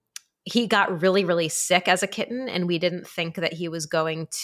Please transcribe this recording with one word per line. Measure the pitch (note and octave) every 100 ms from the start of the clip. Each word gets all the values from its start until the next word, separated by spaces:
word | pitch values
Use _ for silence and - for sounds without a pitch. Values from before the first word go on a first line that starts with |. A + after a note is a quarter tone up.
| _ - - _
he | - A#3+ A3+
got | G#3+ G3 F3
really, | F#3 F#3+ F3+
really | E3+ D#3+
sick | - - F3 F3+
as | F#3
a | G3
kitten, | - - A#3+ C4
and | F3+ F3
we | E3+
didn't | F3 F3 -
think | - E3 E3
that | E3
he | E3 E3+
was | E3 D#3
going | D#3+ D#3+ D#3+ D#3+ -